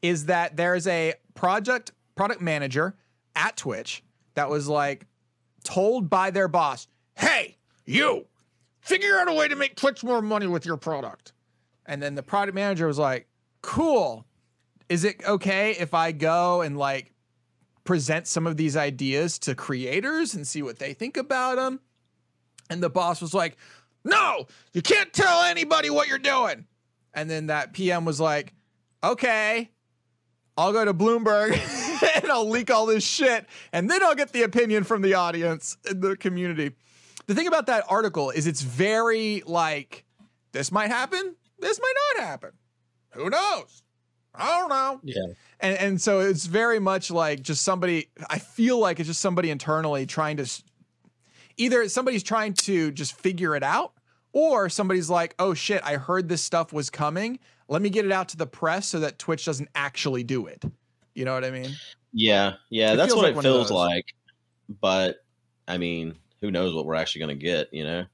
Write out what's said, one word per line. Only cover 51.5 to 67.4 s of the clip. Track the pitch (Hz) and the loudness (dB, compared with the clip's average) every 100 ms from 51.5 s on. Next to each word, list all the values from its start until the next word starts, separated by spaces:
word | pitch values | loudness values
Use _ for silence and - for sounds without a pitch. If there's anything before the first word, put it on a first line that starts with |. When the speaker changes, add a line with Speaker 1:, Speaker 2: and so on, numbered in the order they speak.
| - | -2
Speaker 1:
either | 240 240 220 | 2 4 2
somebody's | 254 254 233 | 0 0 -2
trying | - 220 214 | 0 -2 0
to | 190 - 190 156 | -2 0 0 0
just | 143 147 - | -4 -8 -4
figure | 185 180 175 147 | -4 -2 -2 0
it | |
out, | 135 196 330 _ _ _ _ | 0 0 -2 _ _ _ _
or | 269 320 262 190 | 2 4 4 2
somebody's | - 196 185 160 | 0 0 0 2
like, | 175 165 - | 0 0 0
"Oh | 185 | 0
shit, | 165 - 202 | 0 0 -2
I | 143 147 | -2 -4
heard | 135 180 175 | -2 -2 0
this | 170 | -4
stuff | - 170 165 | -2 -2 -2
was | 151 135 | -4 -8
coming. | - 147 165 220 254 _ _ _ | -4 -4 -2 -6 -8 _ _ _
Let | 147 | 0
me | 202 | 0
get | 196 | 0
it | 202 | 2
out | 190 185 | 0 -2
to | 160 | -6
the | 151 | -8
press | - 160 175 202 | -2 0 0 -2
so | 170 | -4
that | 151 - | -4 -6
Twitch | - 160 - | -6 -4 -4
doesn't | 139 147 - | -6 -6 -4
actually | 143 - 151 131 | -6 -4 -4 -4
do | 120 131 92 | -2 -4 -4
it." | - - - _ _ _ | -8 -10 -10 _ _ _
You | - | -8
know | 131 | -4
what | 131 | -4
I | 131 | -4
mean? | 131 131 147 - - _ | -8 -10 -12 -16 -20 _
Speaker 2:
Yeah, | 113 110 101 98 95 _ | 2 4 6 4 -2 _
yeah, | 113 110 | 0 4
Speaker 1:
It | 110 | 4
Speaker 2:
that's | 180 | 4
Speaker 1:
feels | 226 | 6
Speaker 2:
what | |
Speaker 1:
like | 180 | 4
Speaker 2:
it | 139 | 4
Speaker 1:
one | 139 | 4
of | |
Speaker 2:
feels | 131 110 | 4 4
Speaker 1:
those. | 95 | 2
Speaker 2:
like. | 87 87 - - _ _ _ _ _ 101 | 2 0 -4 -18 _ _ _ _ _ -4
But, | 101 95 95 - _ _ _ _ - | 0 2 0 -2 _ _ _ _ -8
I | 90 | -4
mean, | 87 85 82 80 _ _ | -4 -4 -6 -10 _ _
who | 104 | -4
knows | 90 92 | -2 -2
what | 80 | -2
we're | 76 80 | -4 -4
actually | 80 - | -4 -4
gonna | 78 | -6
get, | 71 | -6